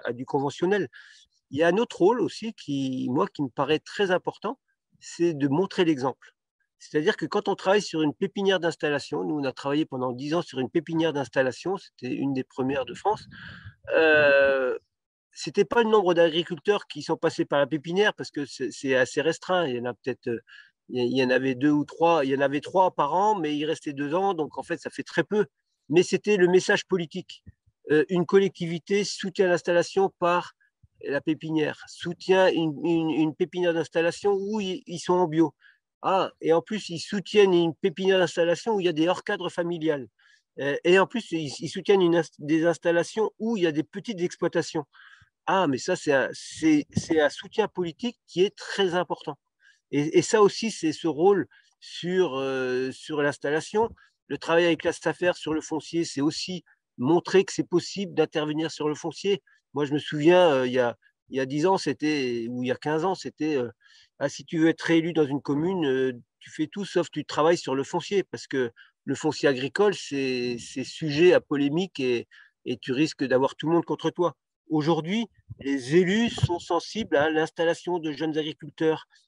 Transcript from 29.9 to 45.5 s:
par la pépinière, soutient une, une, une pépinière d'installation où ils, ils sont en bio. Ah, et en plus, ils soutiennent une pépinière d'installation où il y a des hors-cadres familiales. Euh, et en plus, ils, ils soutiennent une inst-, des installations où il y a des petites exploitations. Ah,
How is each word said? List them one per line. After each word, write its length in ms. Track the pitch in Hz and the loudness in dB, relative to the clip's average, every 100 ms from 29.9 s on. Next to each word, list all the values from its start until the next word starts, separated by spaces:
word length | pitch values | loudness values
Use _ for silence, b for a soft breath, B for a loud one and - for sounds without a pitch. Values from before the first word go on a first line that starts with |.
| - 190 - | 0 0 0
par 340 | 175 175 170 - _ _ _ _ | 0 0 -2 -12 _ _ _ _
la 180 | - 139 | -6 -4
pépinière, 640 | 151 151 160 156 147 127 - | -2 -4 -4 -2 -2 -4 -14
soutient 640 | - 170 175 - 190 185 | -12 -10 -8 2 4 4
une, 220 | 156 160 139 160 | 4 -2 -2 -2
une, 240 | 165 160 | 0 0
une 260 | 156 156 - | 0 0 0
pépinière 380 | 175 180 180 | -4 -2 0
d'installation 600 | 165 156 175 170 - 202 196 | 0 -2 0 0 0 0 0
où 220 | 196 214 | -2 -4
ils, 240 | 190 175 - | -4 -6 -8
ils 140 | 170 | -8
sont 140 | - | 0
en 140 | 180 175 | 2 4
bio. 260 | 156 160 b b b _ _ | 4 2 b b b _ _
Ah, 300 | - 190 156 - | -2 0 0 -2
et 120 | 151 | 0
en 80 | 165 | 2
plus, 280 | - 214 - | 0 -6 -8
ils 100 | 170 | -10
soutiennent 540 | - 202 170 208 196 | -6 -8 0 4 6
une 200 | 175 170 | 6 2
pépinière 460 | 151 196 151 190 190 | 0 -2 0 2 2
d'installation 560 | 170 - 170 170 - 208 | 2 2 0 0 -2 0
où 40 | |
il 60 | 175 | 0
y 40 | |
a 40 | |
des 140 | 151 165 | 2 0
hors-cadres 420 | 180 - 202 165 | 0 -4 -6 -4
familiales. 580 | - 170 175 156 143 120 b b b _ - | -4 -4 -2 -2 -2 -6 b b b _ -8
Euh, 160 | 139 143 | -4 -2
et 160 | 170 190 | 4 4
en 80 | 180 | 4
plus, 240 | 240 - | 0 -6
ils, 200 | 165 147 - | -6 -6 -8
ils 100 | 156 | -10
soutiennent 320 | 196 175 196 | -4 2 4
une 140 | 175 170 | 6 2
inst-, 200 | 156 - | 0 -6
des 260 | 143 160 170 | -2 0 2
installations 640 | 160 170 170 160 - 208 - | 0 0 0 0 -2 -2 -2
où 160 | 220 226 | -4 0
il 60 | |
y 40 | 170 | 0
a 40 | |
des 120 | 147 | 0
petites 380 | 156 196 - 190 | -4 -8 -10 -4
exploitations. 640 | 175 - 170 175 151 165 147 B B B B _ | -6 -2 -2 -2 -2 -6 -8 B B B B _
Ah, 200 | - | -2